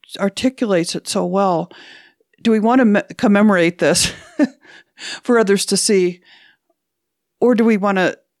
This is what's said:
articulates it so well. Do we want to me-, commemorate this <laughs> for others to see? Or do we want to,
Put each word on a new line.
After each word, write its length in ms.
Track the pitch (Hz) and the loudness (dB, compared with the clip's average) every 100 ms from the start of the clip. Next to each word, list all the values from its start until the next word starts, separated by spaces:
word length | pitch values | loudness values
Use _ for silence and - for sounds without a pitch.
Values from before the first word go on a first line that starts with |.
| - - | -18 -8
articulates 760 | 196 - 262 254 220 180 170 | -8 -4 -6 -4 -2 -2 -2
it 140 | - - | -8 -8
so 160 | 196 | -6
well. 460 | 180 190 196 165 175 - - - _ _ _ _ | -4 -2 0 -2 -6 -14 -20 -20 _ _ _ _
Do 80 | 226 | 0
we 100 | 214 | 0
want 200 | 220 262 | 2 2
to 40 | |
me-, 160 | 226 202 - - | 2 2 -2 -2
commemorate 640 | 208 202 214 185 170 175 | 2 4 4 4 0 0
this 340 | 151 175 - - - - | 0 0 -4 -8 -10 -4
<laughs> 880 | 277 - - - _ - - - | -4 -4 -20 -20 _ -20 -16 -10
for 160 | - 233 | -2 0
others 260 | 196 196 - | 2 0 0
to 120 | 196 | -2
see? 420 | - 196 180 175 _ - _ _ _ _ _ _ _ _ _ - | 0 0 0 -4 _ -20 _ _ _ _ _ _ _ _ _ -2
Or 140 | 240 | 0
do 100 | 233 | 2
we 140 | 226 208 | 2 2
want 180 | 202 190 | 0 0
to, 220 | 170 - _ _ | -2 -4 _ _